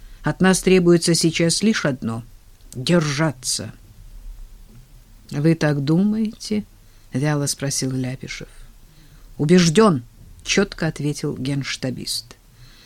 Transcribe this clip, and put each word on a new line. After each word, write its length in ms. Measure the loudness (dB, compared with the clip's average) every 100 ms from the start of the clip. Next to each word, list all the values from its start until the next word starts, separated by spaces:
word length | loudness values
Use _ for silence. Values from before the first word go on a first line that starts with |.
| -20 -8
от 200 | -6 2
нас 180 | 2 2
требуется 540 | 4 4 6 4 4 2
сейчас 480 | 2 2 0 2
лишь 220 | 0 0 -2
одно — 380 | -2 -6 -6 -10 -20 -20 -20 -16 -8
держаться». 960 | 0 2 2 0 -2 -2 -6 -6 -8 -16 -20 -20 -20 -18 -16 -16 -18 -20 -20 -20 -20 -20 -20 -20 -10
«Вы 240 | 0 2 2
так 280 | 2 0
думаете?» — 840 | 0 2 2 0 -4 -6 -6 -6 -6 -16 -20 -20 -8
вяло 320 | -4 0 0 -2
спросил 460 | -4 -6 -4 -4
Ляпишев. 580 | -4 -6 -8 -12 -14 -14 -18 -20 -20 -20 -20 -20 -20 -16 -4
«Убежден», — 680 | 4 6 6 6 6 4 -4 -18 -20 -14
четко 440 | -2 -2 -2 -4 -6
ответил 500 | -4 -6 -4 -6 -6
генштабист. 1000 | -4 -4 -6 -6 -8 -8 -8 -10 -10 -20 _ -20 -20 -20